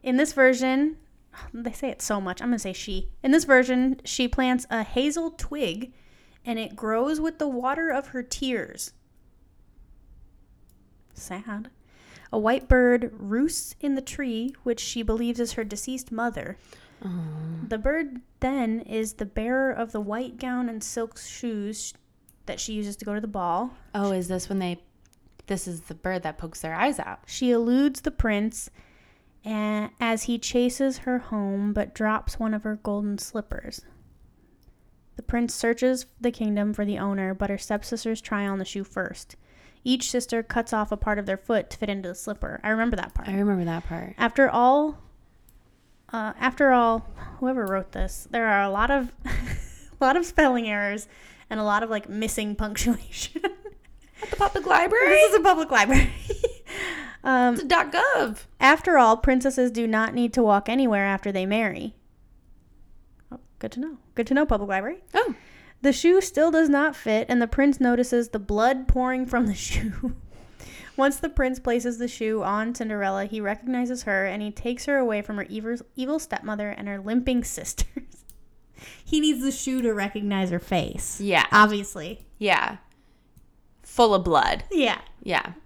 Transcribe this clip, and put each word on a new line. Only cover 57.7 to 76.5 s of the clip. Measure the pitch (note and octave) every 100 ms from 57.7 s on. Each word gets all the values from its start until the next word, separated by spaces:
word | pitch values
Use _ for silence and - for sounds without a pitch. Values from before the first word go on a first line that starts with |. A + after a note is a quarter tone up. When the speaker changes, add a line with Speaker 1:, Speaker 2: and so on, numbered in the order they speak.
| E4+ -
Speaker 2:
gov. | - C5+ C5+ A#3 G#3+ - -
Speaker 1:
after | C4 D#4 F#4 D#4
all, | A3+ A#3
princesses | C#4 C4 C4+ C4 B3
do | A3+
not | A3+ A3 A3
need | B3 A#3+
to | B3+
walk | A3 G3+ G3+
anywhere | B3 B3+ G#3
after | G3 G3 G3+
they | G3
marry. | F#3 G#3+ G#3+ - G#3+ - _ _ - - _ - _ - - - - - -
Oh, | B3 - -
good | A3
to | A#3+
know. | D#4 C#4 _
Good | - A#3
to |
know, | C4+
public | D4+ A3 G3+
library. | F#3+ A3 F4+ -
Speaker 2:
Oh. | F#4+ A#4 - - - - -
Speaker 1:
The | C#4+
shoe | C4+ E4+ F#4
still | F#4 - D#4+
does | D#4+ D#4+
not | C#4+ D4+
fit, | C#4 - G#3+ A#3
and | B3
the | A#3
prince | - C#4+ C4+
notices | B3 A#3+ B3 A#3+ A#3
the | G#3+
blood | G3 G#3 A#3 C4 C4
pouring | B3+ B3+ B3+
from | B3+ B3 A3
the |
<laughs> |
shoe. | F#3+ - - A3+ - B3+ - - - - - - - -
Once | - C4+ C#4
the | D#4+
prince | - B3+ B3+
places | B3+ A#3+ A#3+ A3+
the | A#3+
shoe | - A3 A3
on | F#3 G#3 A3
Cinderella, | A#3+ A3 G#3 G3 G3
he | G3+ A3
recognizes | G3+ G#3+ B3 B3+ B3 B3
her, | A3 G3
and | F#3+ G3+
he | G#3
takes | - A#3+ B3
her | - C#4
away | B3 G#3
from | G#3 G#3
her | F#3+
evil, | G#3+ A3 A#3+ - -
evil | B3+ D#4
stepmother | - - G#3